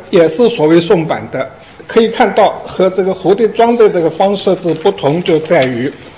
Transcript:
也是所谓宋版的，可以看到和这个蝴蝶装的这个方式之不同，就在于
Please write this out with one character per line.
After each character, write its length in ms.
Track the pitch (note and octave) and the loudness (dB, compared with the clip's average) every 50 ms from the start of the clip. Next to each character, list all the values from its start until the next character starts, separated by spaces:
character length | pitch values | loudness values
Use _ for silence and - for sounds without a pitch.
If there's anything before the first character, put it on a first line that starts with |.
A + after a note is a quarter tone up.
| - - | -6 0
也 160 | - F3+ E3 | 2 2 2
是 220 | D#3 - - A#3+ | 2 2 0 0
所 200 | A3+ - - D3+ | 0 0 0 2
谓 120 | D#3 E3 E3+ | 2 4 2
宋 260 | E3+ - - E3 D#3 | 2 2 0 0 0
版 160 | D#3 C3+ A2 G#2+ A#2 - | -2 -6 -6 -8 -8 -8
的， 120 | C3 C3+ - - - - - - - - | -8 -8 -10 -12 -20 -20 -20 -20 -20 -12
可 140 | - - A3+ | -4 0 0
以 80 | A#3 | 0
看 260 | G#3+ - - B3 G3+ F#3+ | 2 2 0 0 0 2
到 180 | A#3 G3+ D#3+ - - - | 2 2 2 0 -4 -12
和 240 | - - - F#3 F#3+ | -8 -4 -2 -2 0
这 140 | F#3 G#3 F#3 | 0 0 -2
个 100 | F#3+ F3+ | -2 -4
蝴 220 | - - D#3+ G3+ | -2 0 0 2
蝶 100 | G#3+ A3+ G#3 | 2 0 0
装 260 | A3 - A#3 A#3 A#3+ | 0 2 2 2 4
的 140 | A#3 A3 G3 | 4 2 2
这 100 | E3 F3 | 2 0
个 100 | E3 - | -2 -2
方 280 | A3 - F#3+ G3 G3+ | 0 0 0 0 -2
式 180 | F#3+ - G3+ F3+ | -2 -2 -2 -2
之 180 | - - E3+ D#3 | -2 -2 -4 -4
不 140 | D3 - C3 | -2 -2 -2
同， 320 | - - - C#3 D3+ F3 | -2 -2 -2 -2 -2 -2
就 160 | F3 - E3 D#3 | 0 0 0 0
在 260 | D#3 - F3 D#3 C3 | 0 0 0 0 0
于 260 | C3 B2+ A#2 B2+ C#3+ - - - - - | 0 -2 -4 -6 -6 -8 -10 -18 -20 -20